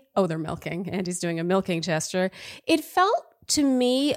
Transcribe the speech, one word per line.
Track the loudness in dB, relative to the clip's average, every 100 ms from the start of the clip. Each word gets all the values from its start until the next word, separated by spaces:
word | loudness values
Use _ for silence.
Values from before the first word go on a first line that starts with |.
| -2 0
oh, | 0
they're | -2
milking. | -4 -8 -6 -6 -6
Andy's | -4 -4 -4
doing | -4 -2
a |
milking | 2 0 0 -2
gesture. | 0 -2 0 -2 -2 -4 -16 -8 0
It | 0
felt | 2 2 2 2 -4 _ -2
to | 2
me, | 2 4 2 2 2